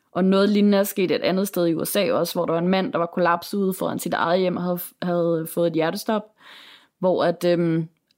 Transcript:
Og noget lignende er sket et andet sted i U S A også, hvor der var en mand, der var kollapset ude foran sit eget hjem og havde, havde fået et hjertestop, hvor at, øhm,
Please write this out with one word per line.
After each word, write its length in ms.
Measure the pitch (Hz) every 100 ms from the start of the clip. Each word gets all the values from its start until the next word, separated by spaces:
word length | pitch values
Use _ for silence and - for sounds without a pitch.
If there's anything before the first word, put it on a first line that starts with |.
| _
Og 120 | - 190
noget 240 | 190 202
lignende 280 | 208 208 196
er 60 |
sket 280 | 202 - 180
et 100 | 135
andet 260 | - 190 196
sted 200 | - 170
i 60 |
U 120 | 165 165
S 100 | 202
A 180 | 196
også, 200 | 117 170 180
hvor 100 | 165
der 80 |
var 60 | 165
en 80 | 180
mand, 240 | 190 180
der 60 | 160
var 60 | 170
kollapset 520 | - 170 175 - 202
ude 160 | 190
foran 260 | 185 170 170
sit 140 | 170
eget 260 | - 165 180
hjem 180 | 185 175
og 60 |
havde, 160 | 175 175 - -
havde 460 | 175 175 170 165 165
fået 140 | - 170
et 60 |
hjertestop, 500 | 160 156 196 - 214 208 _ - - - - _ -
hvor 240 | 185 170
at, 200 | 156 170
øhm, 440 | 175 175 170 165 160 _ _